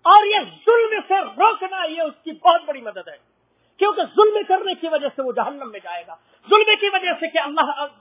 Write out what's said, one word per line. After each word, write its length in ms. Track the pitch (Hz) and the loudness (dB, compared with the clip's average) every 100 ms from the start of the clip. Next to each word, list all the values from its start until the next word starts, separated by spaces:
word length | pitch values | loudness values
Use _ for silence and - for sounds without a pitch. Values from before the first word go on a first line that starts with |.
اور 240 | 339 415 415 | 8 6 6
یہ 140 | 415 | -2
ظلم 600 | 277 - - 466 453 427 - | -4 -4 2 2 2 -4 -2
سے 140 | 381 | -2
روکنا، 640 | 269 214 427 440 370 381 330 | -2 0 0 0 -8 -8 -8
یہ 160 | 320 | -6
اس 220 | 311 - | -8 -8
کی 80 | 320 | -16
بہت 300 | 311 359 339 311 | 2 2 2 -2
بڑی 160 | 269 | -10
مدد 260 | 226 190 170 | -12 -16 -18
ہے، 100 | 143 _ _ _ _ _ _ | -20 _ _ _ _ _ _
کیونکہ 240 | 403 403 | 0 0
ظلم 360 | 339 - 427 415 381 | -2 4 4 2 0
کرنے 260 | 381 392 | -2 -2
کی 140 | 359 330 | -8 -4
وجہ 200 | 302 277 - | -4 -4 -6
سے 60 | |
وہ 100 | 262 | -6
جہنم 400 | 233 220 285 254 | -4 -6 -8 -16
میں 80 | 208 | -16
جائے 200 | 180 175 170 | -14 -14 -14
گا، 80 | 165 _ _ - | -20 _ _ 0
ظلم 260 | 427 427 415 | 2 2 0
کی 100 | 403 | 0
وجہ 220 | 392 359 320 | -4 -4 -6
سے 80 | 330 | -4
کہ 120 | 320 | -4
اللہ 460 | 285 311 285 294 285 _ | -4 -4 -4 -4 -10 _